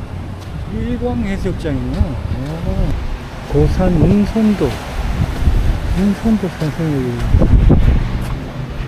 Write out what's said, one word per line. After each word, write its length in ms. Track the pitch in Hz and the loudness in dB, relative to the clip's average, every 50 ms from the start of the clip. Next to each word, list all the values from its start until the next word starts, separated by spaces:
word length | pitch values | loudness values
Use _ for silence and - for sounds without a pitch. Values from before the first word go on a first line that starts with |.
| - - - - - - - - - - - - - - 202 | -10 -10 -10 -10 -10 -10 -12 -12 -12 -12 -10 -10 -8 -8 -6
일광해수욕장이네요. 1400 | 226 226 233 247 233 240 247 247 240 226 202 196 180 175 190 - - - 160 139 131 123 127 135 185 214 175 127 110 - - - 123 131 147 160 165 180 185 | -4 -4 -4 -4 -2 -2 -2 -2 -2 -2 -2 -2 -2 -2 -2 -4 -2 -2 -2 -2 -2 -2 -2 0 0 0 0 -2 -4 -4 -4 -4 -4 -4 -4 -6 -4 -4 -2
오, 840 | 190 190 180 170 - - - - - - - - - - - - - | -2 0 0 0 0 -2 -2 -4 -6 -6 -8 -10 -12 -12 -6 -2 2
고산 380 | 143 156 143 - - 185 185 180 | 2 4 4 4 2 2 2 4
웅선도, 760 | 160 147 170 196 208 208 - - 220 220 214 202 180 165 127 107 - - - - - - - - - - - - - - - - - - - - - - - - 170 | 4 4 6 4 4 2 2 2 2 2 2 2 2 0 -2 -2 -4 -8 -8 -6 -4 -4 -2 -2 -2 -2 -2 0 0 2 2 4 4 2 2 0 0 0 -2 0 2
웅선도 500 | 190 202 196 - - 226 220 202 196 175 | 2 2 0 0 2 2 2 2 0 -2
산성역이네요. 720 | - - 160 151 135 - 165 160 147 135 127 123 120 117 117 113 - - - - - - - - - - - - - - - - - - - - - - - - - - - - - - - | -4 -4 -4 -4 -2 -2 -2 -2 0 -2 -2 -2 -2 -2 0 4 4 4 6 6 6 6 6 6 6 6 6 4 4 4 2 0 -4 -4 -4 -6 -6 -8 -8 -10 -10 -10 -10 -10 -8 -8 -8